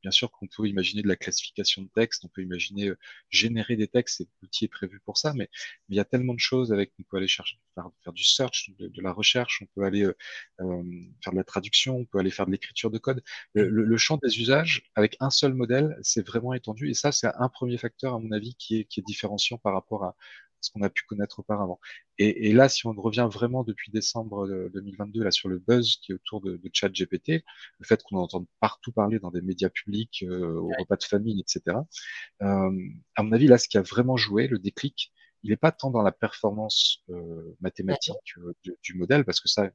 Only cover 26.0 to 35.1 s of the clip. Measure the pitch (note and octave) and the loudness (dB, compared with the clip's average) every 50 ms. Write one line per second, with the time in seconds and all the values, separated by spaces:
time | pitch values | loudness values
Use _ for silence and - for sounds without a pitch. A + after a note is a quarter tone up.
26 | - - G2 F#2 _ - - G#2+ F#2+ F#2+ F2+ F2 F2 F2+ _ - - G2 F#2+ F#2+ | -2 -10 -10 -8 _ -10 -10 -8 -6 -6 -8 -8 -10 -4 _ -2 -2 -2 -2 -2
27 | F#2 - - F2 _ - D#3 E3 - - - - - - _ _ G2 - - - | -4 -2 -4 -6 _ -2 -2 -2 -2 -6 -20 -20 -20 -20 _ _ 2 2 2 2
28 | - - G2+ F#2+ F2+ E2+ - F2+ F2+ - _ _ - - - _ - - A#2 - | 2 -4 -4 -4 -4 -2 -4 -8 -8 -8 _ _ 0 0 0 _ -12 -6 0 0
29 | G#2 G2+ A2 A2 G2 F2+ E2+ F2 F2 F#2 F#2 F2+ F#2+ F#2 _ - - - G2+ G#2 | 0 2 0 -2 -4 -4 -8 -6 -4 -4 -2 0 0 -2 _ -4 -8 -6 -4 -4
30 | A2+ A#2 - - G2 F2+ F#2 F2+ F2+ E2+ E2 E2 E2+ F2 F2+ F2+ F#2 - G2+ - | -4 -6 -8 -10 -8 -6 -4 -4 -4 -2 -2 -4 -4 -4 -4 -4 -2 -2 -2 -2
31 | - - - G2+ G#2+ A2+ G#2+ G2 F2 - - F2+ _ - F2 A2+ D3+ - - - | -2 -2 0 0 0 0 -2 -4 -4 -4 -6 -4 _ -2 -2 -2 -2 -6 -12 -16
32 | - - - - - - _ _ G2+ G2 G2 G2 F#2+ F#2+ F#2+ F#2 F#2 G2 - - | -14 -14 -14 -14 -14 -16 _ _ 0 0 2 2 2 0 0 -2 -6 -8 -12 -16
33 | _ _ _ - G#2+ A2 A2 A#2 C#3 D3 B2 A#2+ - - - - F#2+ - - - | _ _ _ -2 0 4 4 6 12 12 10 10 10 4 2 2 2 2 2 2
34 | A#2+ B2+ C3 A#2+ G#2+ G#2 G2+ G#2 A#2+ C3+ B2+ G2+ F2+ G2+ - - - C#3+ _ - | 2 4 4 2 2 2 2 2 2 2 0 0 -2 -4 -6 -4 -6 -6 _ -4
35 | - - | -8 -8